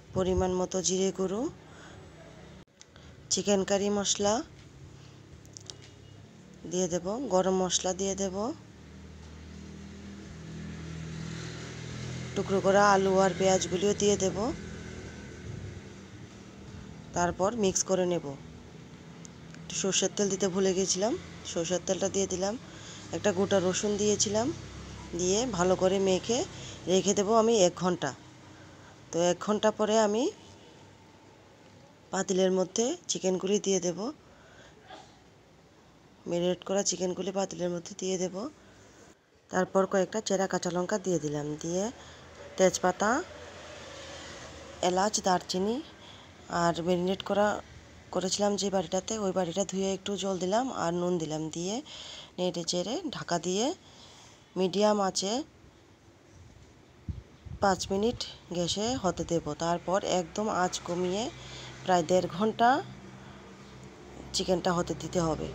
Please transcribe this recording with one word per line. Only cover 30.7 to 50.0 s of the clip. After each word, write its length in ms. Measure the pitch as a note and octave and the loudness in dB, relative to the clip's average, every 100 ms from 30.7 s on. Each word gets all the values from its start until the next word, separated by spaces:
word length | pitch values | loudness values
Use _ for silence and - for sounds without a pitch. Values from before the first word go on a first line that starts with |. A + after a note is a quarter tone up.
| - - - - - - - - - - - - - - | -20 -20 -20 -20 -20 -20 -20 -20 -20 -20 -20 -20 -20 -6
পাতিলের 400 | F#3 F#3+ F#3 F#3+ | -2 2 4 6
মধ্যে 460 | F#3 F3+ - A#3 F4 - | 4 2 2 0 0 -6
চিকেনগুলি 520 | F3 F#3 F#3 F#3+ G3+ | -2 0 0 2 0
দিয়ে 200 | G3 F#3+ | 2 2
দেব, 320 | F3 E3+ A3 D#4 - - - - - - - - - - - - - - - - - - - - F#3 | 0 -2 -4 -8 -14 -20 -20 -20 -20 -20 -20 -20 -20 -20 -20 -20 -20 -20 -20 -20 -20 -20 -20 -14 -4
ম্যারিনেট 360 | F3 F3 F3+ | 0 2 0
করা 200 | - F#3+ | -2 -2
চিকেনগুলি 480 | G3 F3 F#3 F3 F#3 | 0 0 -2 -2 -2
পাতিলের 380 | F#3+ F#3+ E3 F3 | -2 -2 -2 -2
মধ্যে 260 | F3 E3+ G#3 | -4 -6 -6
দিয়ে 180 | F#3 F#3 | -4 -2
দেব। 320 | F3+ F#3 B3+ - - - - - - - _ _ - | -2 -4 -8 -12 -20 -20 -20 -20 -20 -20 _ _ -4
তারপর 360 | F#3 F3+ F#3+ F#3+ | 0 2 2 4
কয়েকটা 360 | G3+ F3+ A3 | 2 2 0
চেরা 260 | - F#3+ F#3+ | 0 0 2
কাঁচা 240 | F3+ F3+ | 0 0
লঙ্কা 260 | E3+ F3+ G#3+ | 0 0 0
দিয়ে 220 | F#3 E3+ | 0 0
দিলাম, 360 | D3 D3 D3 D3+ | 0 -2 -4 -4
দিয়ে 360 | E3 F3+ G#3 - - - - - - - | -2 -2 -2 -4 -16 -20 -20 -18 -8 4
তেজপাতা, 640 | F#3 - F#3 F#3 G#3 C4 F#4 - - - - - - - - - - - - - - - | 4 4 2 2 2 2 0 -10 -16 -16 -16 -16 -16 -14 -14 -14 -14 -14 -14 -16 -16 -2
এলাচ, 400 | F3 F3+ G3+ G#3+ | 2 4 2 2
দারচিনি 600 | G3 F3+ - F#3 G3 B3 E4 - - - - - - | 2 2 2 0 0 0 -4 -14 -20 -20 -20 -20 -4
আর 340 | F3 E3+ E3 | 2 2 4
ম্যারিনেট 400 | E3+ F3+ F3+ F#3+ | 2 2 2 0
করা 380 | - G3+ G#3 - - - - - - | 0 2 2 2 -6 -18 -20 -20 -6
করেছিলাম 440 | - F#3 - G#3 G3+ | -2 -2 2 2 2
যে 140 | G3 | 0
বাটিটাতে, 480 | F#3+ E3 F#3 - A3 | 0 0 -2 -2 -2
ওই 140 | G3 | 0
বাটিটা 320 | F3+ F3 E3+ | 0 0 0
ধুয়ে 300 | G3 F#3+ F#3+ | -2 0 -2
একটু 240 | F#3+ | -2